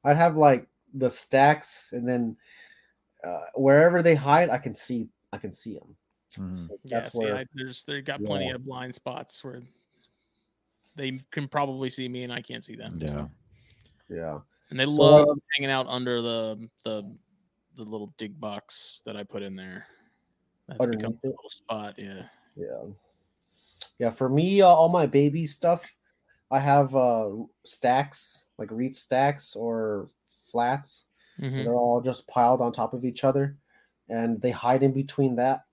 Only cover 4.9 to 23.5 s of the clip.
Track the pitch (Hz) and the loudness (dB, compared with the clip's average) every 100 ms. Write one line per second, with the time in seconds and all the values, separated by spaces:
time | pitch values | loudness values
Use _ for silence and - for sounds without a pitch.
4.9 | 120 113 _ _ - 101 - 117 98 - | -6 -8 _ _ -12 -12 -12 -12 -14 -18
5.9 | 98 _ _ _ - 95 92 85 101 131 | -20 _ _ _ -12 -10 -10 -12 -16 -6
6.9 | 117 117 120 110 104 131 135 131 123 - | -6 -4 -4 -4 -4 -8 -12 -12 -12 -10
7.9 | 143 135 139 104 101 95 127 131 127 127 | -10 -8 -8 -4 -4 -4 -8 -12 -12 -12
8.9 | 123 - 123 123 - 135 123 123 _ _ | -12 -12 -12 -14 -16 -14 -16 -20 _ _
9.9 | _ _ _ _ _ _ _ _ _ - | _ _ _ _ _ _ _ _ _ -20
10.9 | - 135 131 _ - 139 151 143 131 131 | -10 -8 -8 _ -10 -6 -4 -4 -6 -8
11.9 | 127 127 123 123 120 - 120 - - - | -8 -10 -10 -10 -12 -12 -16 -16 -16 -14
12.9 | 87 78 73 76 _ _ _ _ _ _ | -8 -6 -6 -10 _ _ _ _ _ _
13.9 | _ _ 87 82 73 _ _ _ 127 139 | _ _ -10 -10 -10 _ _ _ -4 -2
14.9 | 147 151 151 147 147 _ 143 135 135 127 | 4 8 10 8 0 _ -6 -2 -2 -2
15.9 | 127 123 120 117 117 110 110 113 _ - | -6 -4 -2 -2 -4 -6 -8 -16 _ -10
16.9 | 107 101 - _ _ _ _ _ - 107 | -10 -10 -18 _ _ _ _ _ -18 -12
17.9 | 107 104 - 110 85 107 104 _ - - | -12 -12 -12 -14 -12 -10 -12 _ -14 -14
18.9 | - - 104 101 101 98 95 92 90 - | -14 -14 -14 -12 -12 -12 -14 -14 -16 -18
19.9 | _ _ _ _ _ _ _ - 117 123 | _ _ _ _ _ _ _ -18 -2 -2
20.9 | 113 110 113 135 131 - - - 110 104 | -2 -6 -6 -8 -10 -16 -18 -10 -10 -10
21.9 | 104 101 95 90 _ _ - 57 60 78 | -16 -16 -16 -20 _ _ -14 -12 -12 -14
22.9 | 101 _ _ _ _ _ | -20 _ _ _ _ _